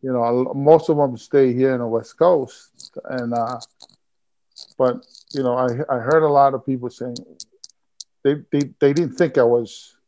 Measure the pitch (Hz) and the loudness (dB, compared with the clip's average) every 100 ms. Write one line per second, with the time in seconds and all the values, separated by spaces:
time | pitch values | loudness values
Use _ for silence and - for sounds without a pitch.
0 | 135 127 117 123 127 139 143 160 160 151 | -4 -2 0 0 -2 -2 6 6 6 0
1 | 143 117 - 143 131 123 131 127 120 113 | 0 -4 -2 2 2 2 0 0 -2 -4
2 | 113 - 165 170 123 - _ _ - - | -6 0 2 2 -2 -12 _ _ -20 -20
3 | - 131 120 120 117 123 - _ - _ | -12 -8 -6 -4 -4 -8 -14 _ -20 _
4 | _ _ _ _ _ - - _ 131 123 | _ _ _ _ _ -20 -20 _ -2 -2
5 | _ - _ 143 127 123 127 120 151 123 | _ -20 _ -6 -2 0 -2 -4 -4 -4
6 | 117 160 156 143 139 135 - 131 120 - | 0 2 4 4 2 2 -6 -6 -6 -10
7 | 123 120 - 78 - _ - _ _ _ | -12 -12 -16 -20 -20 _ -20 _ _ _
8 | - _ 139 147 - 147 139 - 143 143 | -20 _ -2 -2 -4 -4 -4 0 0 2
9 | 165 - 170 - 120 120 113 - - _ | -4 -2 0 2 2 2 -2 -12 -20 _